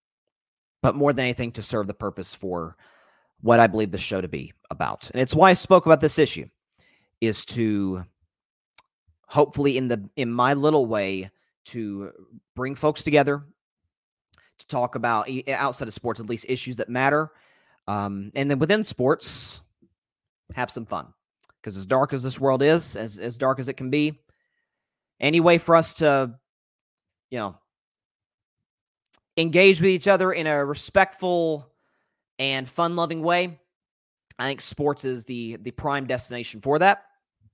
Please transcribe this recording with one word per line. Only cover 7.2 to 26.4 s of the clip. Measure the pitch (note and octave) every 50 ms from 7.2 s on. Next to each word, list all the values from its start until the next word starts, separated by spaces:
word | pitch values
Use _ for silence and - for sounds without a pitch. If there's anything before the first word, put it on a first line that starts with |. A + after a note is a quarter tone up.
is | A#2 A2 G2+ - -
to | - A#2+ B2 A2+ G#2+ G#2 G2+ G2 F#2+ F#2 F#2 F2 - _ _ _ _ _ _ _ _ _ _ _ _ - - - _ _ _ _ _ _ _ _
hopefully | - - D3 D3 - - D3 C#3 C#3+ B2
in | C3 C3
the, | A#2+ A#2+ G#2 G2 - -
in | D3 B2 A#2
my | A#2 A#2+ B2 C3+ C#3+
little | C#3 C#3+ D#3 D#3 C#3+ B2
way, | A2 A2 G#2 G2 G2 G2 F#2+ F#2+ G2 _ _ _ _ _ _ -
to | - - A#2 A2 G#2 G2+ G2 G2 E2 - - - _ A#2+ - _ _ -
bring | A#2+ B2+ C3+ C#3
folks | - D#3 D3+ D3 - -
together, | D3+ D3 D3 C3+ D3 C#3+ C#3+ C#3+ - _ _ _ _ _ _ _ _ _ _ _ _ _ _ _ _ _ _ _ _ _
to | - -
talk | - D3 B2 B2 A#2+ -
about, | A#2+ A#2 A#2 A2+ G#2+ - C3
e-, | C3 C3 -
outside | C#3 C3+ - C#3 C3+ B2 - C3
of | A2 -
sports, | - - A#2+ G#2+ A#2
at | A2+
least | G#2 A#2 A2 - -
issues | B2+ - - B2+ B2
that | A2+ - A#2
matter. | B2 B2+ C3 C#3 D3 D3+ D#3 D3+ _ _ _ _ _ _ _ _ _ _ -
Um, | G2+ G#2 G2+ G2+ G2+ G2+ G2 G2 A2 -
and | C#3 C#3 C#3+
then | C#3 B2+
within | D#3 D#3 G#3 G#3+ G#3
sports, | - - - B2+ C#3 D#3+ - - - - - - - - - _ _ _ _ _ _ _ _ _ _ _ _ _ _ _ _ _ - -
have | B2+ B2 -
some | - B2 A2
fun. | - G2+ E2 B1 - _ _ _ _ _ _ - _ _ _ -
'Cause | G#2+ F#2+
as | F#2+ F#2+
dark | F#2 C3+ C3 C#3+ -
as | C#3 B2+
this | B2 C3+ B2+ C#3
world | C3+ C3+ C3 B2+
is, | C#3+ D3+ E3 E3+ D#3+ - -
as, | G2+ A2+ A2 G2+
as | F2 G#2 A#2+ A#2
dark | A#2+ C3 C3 C3 C3
as | B2 C3+
it | B2+
can | - C3 B2+
be, | C#3+ D3 D3 D#3 D3+ _ _ _ _ _ _ _ _ _ _ _ _ _ _ _ _ _ _ _ _ -
any | B2+ D3 D#3+ E3+
way | D#3+ F3 E3+
for | E3 - E3+ E3
us | E3 D#3+ - -
to, | - D#3+ C#3+ C#3 C3+ C3 A#2+ A#2+ _